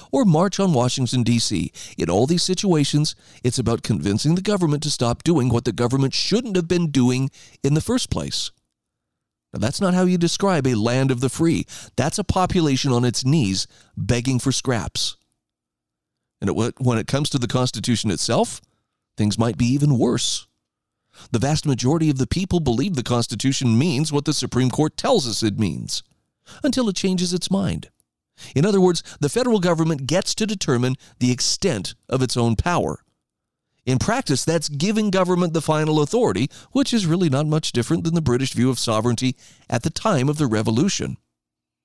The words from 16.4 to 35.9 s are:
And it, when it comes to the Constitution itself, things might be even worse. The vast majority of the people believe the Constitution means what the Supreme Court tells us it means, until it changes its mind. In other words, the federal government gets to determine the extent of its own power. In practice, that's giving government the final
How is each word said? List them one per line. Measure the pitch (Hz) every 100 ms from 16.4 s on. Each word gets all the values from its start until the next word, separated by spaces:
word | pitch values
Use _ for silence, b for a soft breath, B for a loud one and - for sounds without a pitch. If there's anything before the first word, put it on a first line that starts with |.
And | 98
it, | 78 113 -
when | 127 113
it | -
comes | 139 151
to | 135
the | 117
Constitution | 127 127 117 123 113 110
itself, | 80 - 135 233 - _ _ _ _ _ -
things | 104 104
might | 123 110
be | 120
even | 139 147 120
worse. | - 220 - - - _ _ _ _ _ _ B B
The | 117
vast | 135 151
majority | 151 127 123 165 156
of | 131
the | 123
people | 170 190 180
believe | 143 117 151 123
the |
Constitution | - 120 117 110 135 135 123 113
means | 147 127 151
what | 147
the | 143
Supreme | 147 123 123 127
Court | - 156 -
tells | - 240 120
us | 98
it | 110 101
means, | 101 64 53 - - _ _ _ B B
until | 294 254 226
it | 185
changes | 190 185 175
its | 180 -
mind. | 190 190 82 - _ _ _ _ - B 131
In | 196
other | 196
words, | 180 170 - B
the | 143
federal | 233 247 220
government | 175 165 160 151 127
gets | 175 -
to | - 214
determine | 208 - 123 127 127 b b
the | 123
extent | 123 - - 190 110 - - -
of | 131
its | 127 123
own | 117 113
power. | 175 165 76 - _ _ _ _ _ _ _ _ 123
In | 127
practice, | - 240 - 131
that's | - 165 147
giving | 143 190 214 214
government | 190 180 180 180
the | 160
final | 151 156 156